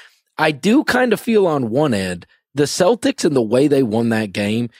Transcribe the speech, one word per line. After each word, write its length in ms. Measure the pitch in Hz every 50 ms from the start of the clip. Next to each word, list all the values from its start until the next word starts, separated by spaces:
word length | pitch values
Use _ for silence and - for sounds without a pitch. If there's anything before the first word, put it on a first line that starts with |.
| - - _ _ _ _ _ -
I 140 | 156 160 156
do 320 | - - 196 226 302 -
kind 280 | - - 247 254 247 202
of 80 | -
feel 260 | - - 226 208 190
on 240 | 170 156 139 127 110
one 240 | 107 135 156 147 113
end, 320 | 98 95 92 90 87 - _ _ _ _ _ -
the 100 | 139 147
Celtics 600 | 131 - - 185 180 247 - - 269 - - -
and 120 | 175 143
the 60 | 131 117
way 260 | 107 117 127 143 147
they 140 | 143 135 135
won 260 | 110 104 117 117 117
that 240 | 113 110 110 101 87
game, 380 | - 101 104 110 113 120 117 _